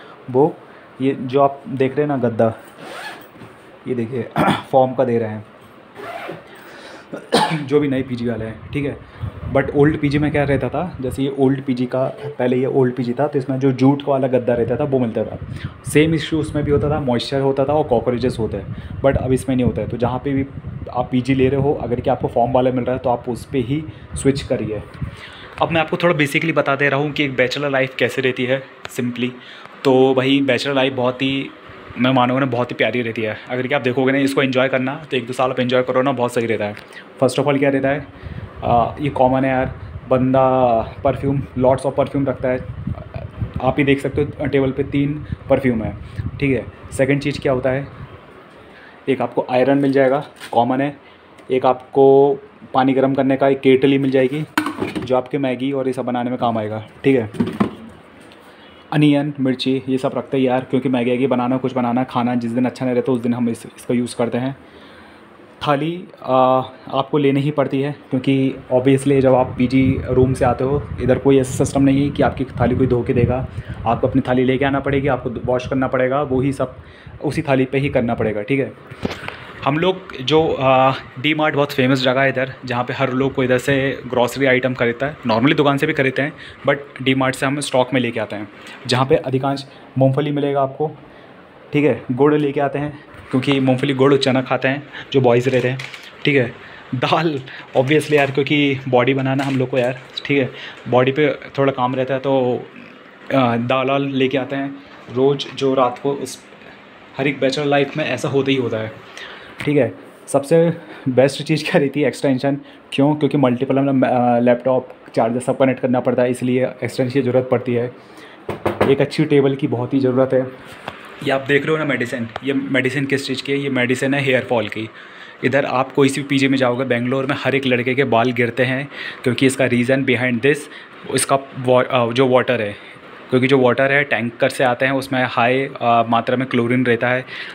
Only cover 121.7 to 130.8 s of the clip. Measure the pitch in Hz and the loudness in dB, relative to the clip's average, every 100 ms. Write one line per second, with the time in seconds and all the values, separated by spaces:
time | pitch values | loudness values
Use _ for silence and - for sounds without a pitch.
121.7 | 156 147 123 123 131 113 - 135 135 135 | -2 0 -2 -4 -6 -8 -8 -4 -2 0
122.7 | 131 127 139 135 135 135 131 - 139 139 | 0 0 -2 -2 -2 -2 -6 -4 -4 -2
123.7 | 131 123 127 135 139 135 127 110 120 104 | 0 0 0 0 0 2 0 0 -2 -2
124.7 | 107 110 - - - - - - - 135 | -6 -10 -12 -20 -20 -20 -4 0 0 0
125.7 | 127 131 - 139 143 139 139 135 135 123 | -2 -2 2 2 2 -2 0 2 2 0
126.7 | 123 131 120 123 135 131 135 131 135 131 | 0 0 -2 0 -2 -2 -2 0 0 2
127.7 | 123 123 127 139 117 123 120 120 123 127 | 0 0 0 2 4 2 2 0 0 0
128.7 | 131 143 - - - 127 120 135 131 127 | -2 -6 -12 -14 -6 -2 2 2 2 2
129.7 | 120 123 135 131 117 127 120 139 151 - | 2 2 0 2 0 0 2 2 2 -2
130.7 | - | -18